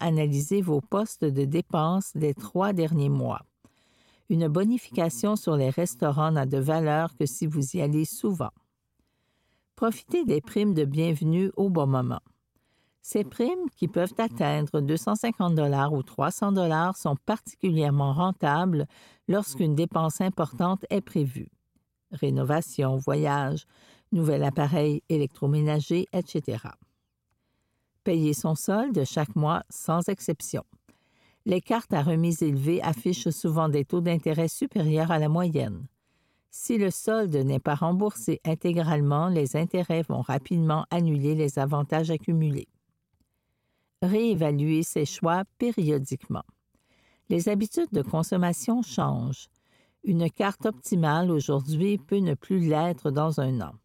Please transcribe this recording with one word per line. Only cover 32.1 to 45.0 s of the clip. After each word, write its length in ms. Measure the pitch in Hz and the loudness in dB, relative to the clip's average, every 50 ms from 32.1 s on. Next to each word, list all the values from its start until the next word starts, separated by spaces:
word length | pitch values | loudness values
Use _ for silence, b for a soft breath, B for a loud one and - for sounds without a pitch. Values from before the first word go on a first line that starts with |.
| 160 160 170 170 165 - | 2 2 2 2 2 2
élevée 400 | 170 151 139 135 135 160 170 180 | 2 0 0 2 2 0 0 0
affichent 480 | - 165 151 - - 180 180 - - 175 | 0 -2 -2 -2 -2 -2 -2 -2 -2 -4
souvent 400 | 147 - - 165 156 165 160 156 | -2 -2 -2 0 0 2 2 2
des 160 | 143 143 135 | 2 0 0
taux 160 | - - 175 | 0 0 0
d'intérêt 460 | 170 175 170 165 - 160 156 165 165 160 | 0 2 0 0 0 0 0 0 0 -2
supérieurs 640 | - - - - - 208 156 156 151 156 165 165 | -2 -4 -4 -2 0 0 2 2 2 2 2 2
à 60 | 165 156 | 2 2
la 120 | 151 151 | 2 2
moyenne. 560 | 156 170 180 170 151 139 123 107 95 - 135 - _ _ _ _ _ _ _ _ _ _ _ _ | 2 2 0 0 0 -2 -2 -4 -6 -10 -12 -16 _ _ _ _ _ _ _ _ _ _ _ _
Si 260 | - - - - 240 | -16 -8 -4 -2 0
le 140 | 214 202 185 | 0 0 0
solde 460 | - - - 220 220 226 208 175 151 | -2 -2 -2 0 0 2 2 0 0
n'est 220 | 139 131 135 139 135 | 0 2 2 0 0
pas 160 | - 151 147 | 0 0 0
remboursé 680 | 139 160 170 180 185 208 214 - - - 165 151 - - | 0 0 2 2 2 0 0 -2 -4 -4 -2 -2 -2 -2
intégralement, 840 | 165 160 - - 175 170 170 160 165 156 147 147 143 143 147 165 185 | -4 -2 -2 0 0 0 0 2 2 2 2 2 2 2 2 2 2
les 280 | 180 160 139 127 - | 2 0 0 0 0
intérêts 460 | 151 170 - - 180 175 - 165 165 | -2 -2 0 0 -2 0 0 0 -2
vont 180 | 160 - - 127 | -2 -2 -2 -4
rapidement 640 | 120 - 131 135 - - 180 165 160 156 151 156 - - | -2 -2 -4 -4 -2 0 0 2 2 2 2 0 -2 -2
annuler 440 | 170 175 170 160 151 139 139 147 156 | 0 0 2 2 2 2 2 2 2
les 240 | 156 156 143 - 143 | 2 0 0 0 0
avantages 520 | 135 143 151 147 143 - 156 160 165 165 | 0 0 0 0 0 0 0 0 0 0
accumulés. 580 | 160 151 - 170 165 160 156 151 139 139 - - _ _ _ _ _ _ _ _ _ _ _ _ _ _ _ _ _ _ _ _ _ _ _ _ _ - | -2 -2 -2 0 2 2 2 2 0 -2 -6 -10 _ _ _ _ _ _ _ _ _ _ _ _ _ _ _ _ _ _ _ _ _ _ _ _ _ -2
Réévaluer 840 | 180 180 208 220 233 233 196 156 160 151 147 143 147 156 156 160 170 | 0 0 2 2 2 2 2 2 2 2 2 2 2 2 2 2 0
ses 200 | - - 160 | 0 -2 -2